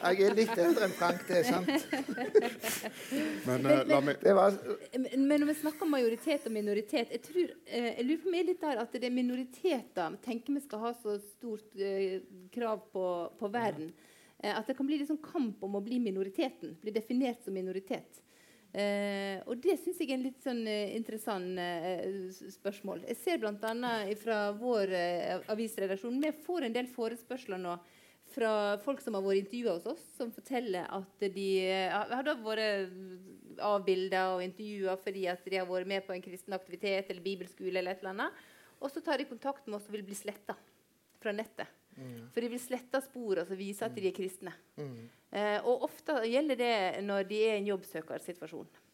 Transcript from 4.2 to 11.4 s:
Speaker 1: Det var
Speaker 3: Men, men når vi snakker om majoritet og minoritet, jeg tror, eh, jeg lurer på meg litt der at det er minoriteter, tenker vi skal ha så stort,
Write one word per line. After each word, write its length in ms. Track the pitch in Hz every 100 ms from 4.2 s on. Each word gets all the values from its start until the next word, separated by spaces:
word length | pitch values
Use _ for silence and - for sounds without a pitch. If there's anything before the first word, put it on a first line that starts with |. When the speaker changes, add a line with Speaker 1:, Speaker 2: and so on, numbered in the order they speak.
Speaker 1:
Det 120 | - 196
var 200 | 190 202 - 208 -
Speaker 3:
Men, 360 | 254 254 254 269
men 120 | 294
når 80 | 294
vi 40 |
snakker 320 | 302 311 302 349
om 60 |
majoritet 520 | 285 240 233 311 285 254
og 40 |
minoritet, 580 | 220 208 202 214 302 233
jeg 100 | 233
tror, 280 | - 349 339 - -
eh, 240 | 233 240
jeg 160 | - 247
lurer 160 | 320
på 80 | 359
meg 160 | 349 349
litt 120 | 359
der 180 | 302 247
at 100 | 240
det 120 | 254
er 100 | 247
minoriteter, 1040 | 247 247 247 254 - 370 277 - - 165 180
tenker 340 | - 233 - 285
vi 80 |
skal 180 | 285 214 226
ha 60 |
så 240 | 240 214 208
stort, 500 | 202 -